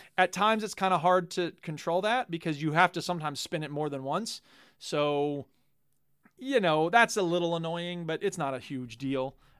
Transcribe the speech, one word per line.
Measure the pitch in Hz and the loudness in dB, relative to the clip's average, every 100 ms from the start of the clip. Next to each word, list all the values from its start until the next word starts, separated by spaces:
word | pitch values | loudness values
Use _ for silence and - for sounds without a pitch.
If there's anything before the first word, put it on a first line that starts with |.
| - - | -4 2
at | 185 | 2
times, | 180 208 220 | 2 2 2
it's | 208 | -2
kinda | - 190 175 | -2 2 4
hard | 175 180 175 | 4 4 2
to | - 170 - | -4 -4 -6
control | - 151 - 175 | -10 -8 -2 0
that | 208 247 - | 0 -2 -2
because | 165 165 143 | -6 -4 -2
you | 156 | 2
have | 156 180 | 4 4
to | 170 | 4
sometimes | - 175 156 139 | -4 -4 -4 -6
spin | - 170 | -6 -6
it | 151 | -4
more | 147 151 | -4 -4
than | 135 | -4
once. | 135 165 226 - _ - - _ | -4 -4 -4 -10 _ -20 -20 _
So, | - 151 147 147 147 143 - _ _ _ _ _ _ _ _ - | -4 0 2 2 0 -2 -8 _ _ _ _ _ _ _ _ -12
you | 262 262 | -2 2
know, | 180 156 165 | 4 4 4
that's | 226 226 220 | 6 4 2
a | |
little | 175 175 170 | 0 2 0
annoying, | 170 165 170 175 175 165 | -2 -4 -6 -6 -6 -6
but | 160 | -4
it's | 202 175 | -4 -2
not | 143 | -4
a | 127 | -4
huge | - 135 123 113 | -6 -8 -8 -8
deal. | 135 135 131 - _ _ | -4 -2 -4 -8 _ _